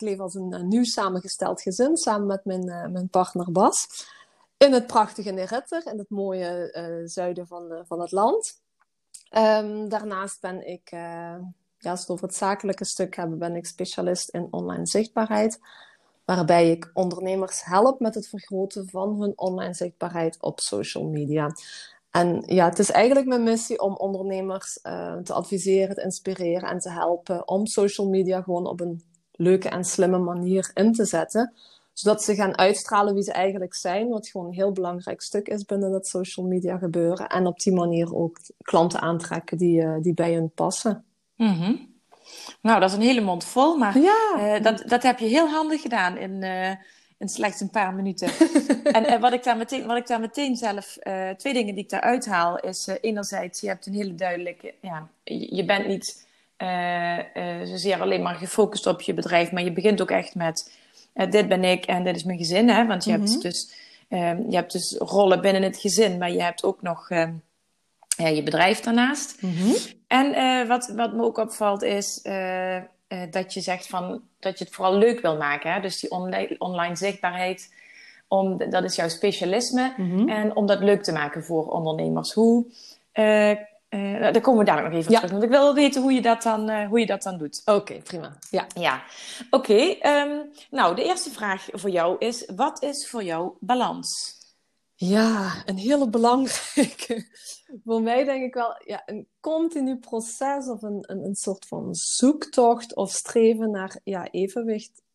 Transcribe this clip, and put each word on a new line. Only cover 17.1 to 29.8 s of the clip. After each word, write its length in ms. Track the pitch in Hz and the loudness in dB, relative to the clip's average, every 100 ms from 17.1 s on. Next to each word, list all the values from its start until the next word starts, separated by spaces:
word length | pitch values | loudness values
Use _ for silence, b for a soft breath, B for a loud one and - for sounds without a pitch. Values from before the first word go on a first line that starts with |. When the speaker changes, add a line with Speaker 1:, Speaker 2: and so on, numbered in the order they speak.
| 175 185 190 185 - | -2 -2 -2 -4 -6
Speaker 1:
help 360 | 170 185 247 269 | 0 4 6 4
met 160 | 220 220 | -2 -4
het 120 | - | -8
vergroten 640 | 202 - 190 190 202 185 | -14 -8 -6 -4 -6 -10
van 320 | 185 202 208 | -6 -4 -2
hun 120 | 208 - | -4 -2
online 380 | 185 185 180 | -4 -4 -6
zichtbaarheid 640 | 175 175 - 175 175 165 - | -6 -8 -6 -6 -2 -2 -2
op 180 | - - | -8 -6
social 440 | - 104 - - | -6 -4 -6 -6
media. 480 | 160 151 143 156 147 160 B B B B _ | -4 -4 -2 0 -2 -6 B B B B _
En 320 | 175 175 170 - | 0 2 0 2
ja, 200 | 185 170 | 4 4
het 100 | 175 | 4
is 120 | 196 | 2
eigenlijk 360 | - 233 277 254 | 4 6 4 2
mijn 160 | 247 | 0
missie 360 | 226 226 - - | 2 0 -2 -2
om 140 | 196 196 | -2 -2
ondernemers, 880 | 196 190 190 190 190 185 - - | -4 -4 -4 -4 -4 -6 -10 -12
eh, 340 | - 180 170 175 | -10 -8 -8 -10
te 160 | 185 | -6
adviseren, 600 | - 180 196 190 190 196 196 | -6 -4 -4 2 2 2 -2
te 60 | |
inspireren 640 | 190 - 190 185 175 175 185 | -6 -6 -6 -4 -2 -2 -4
en 100 | 175 | -6
te 100 | 170 | -6
helpen 560 | 170 165 175 - 175 - | -4 -2 -2 -4 -6 -2
om 200 | 190 220 | -2 0
social 400 | - 202 - 196 | 0 0 0 0
media 320 | 190 180 185 | 2 0 -2
gewoon 240 | 180 175 175 | -2 -4 -4
op 120 | 175 | -6
een 220 | 175 170 _ _ _ | -8 -10 _ _ _
leuke 380 | - 175 190 190 | 0 4 4 2
en 140 | 180 | -4